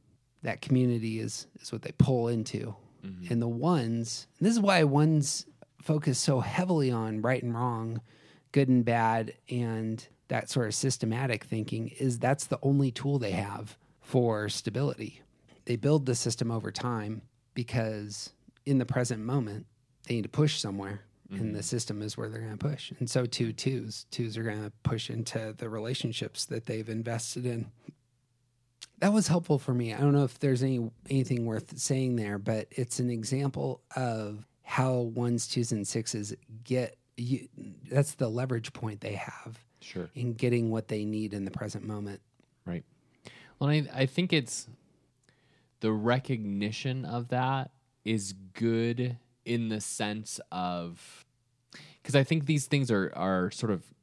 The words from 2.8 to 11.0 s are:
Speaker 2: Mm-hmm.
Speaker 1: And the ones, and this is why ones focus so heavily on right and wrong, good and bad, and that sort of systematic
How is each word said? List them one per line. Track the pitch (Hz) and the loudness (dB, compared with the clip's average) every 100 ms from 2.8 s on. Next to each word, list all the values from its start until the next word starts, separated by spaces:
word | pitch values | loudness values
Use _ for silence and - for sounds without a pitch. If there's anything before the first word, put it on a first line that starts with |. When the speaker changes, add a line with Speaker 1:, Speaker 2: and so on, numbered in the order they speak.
| - _ 95 | -18 _ -14
Speaker 2:
Mm-hmm. | 92 90 | -10 -2
Speaker 1:
And | 117 | 0
the | 117 | 0
ones, | 117 156 170 113 117 113 - - - | 0 2 2 2 -2 -4 -8 -10 0
and | 190 | 2
this | |
is | 233 | 4
why | 202 180 | 6 8
ones | 151 143 156 156 143 - - - - - | 8 8 8 6 4 -2 -8 -18 -20 -8
focus | - 156 147 127 | 0 2 2 2
so | - 131 | 4 2
heavily | 117 - 185 165 131 | 2 0 2 4 4
on | 117 110 107 | 2 0 0
right | 117 131 | 2 2
and | 120 | 0
wrong, | 117 123 113 113 117 - - - - _ | 0 0 0 -4 -6 -8 -20 -20 -20 _
good | 139 131 | 4 6
and | 127 | 6
bad, | 117 117 113 113 113 - - | 6 4 4 2 0 -8 -6
and | 123 117 110 110 113 - _ - | -2 -2 -2 -2 -4 -8 _ -4
that | 120 - | -4 0
sort | 135 110 | 0 0
of | |
systematic | - 135 - | 0 0 0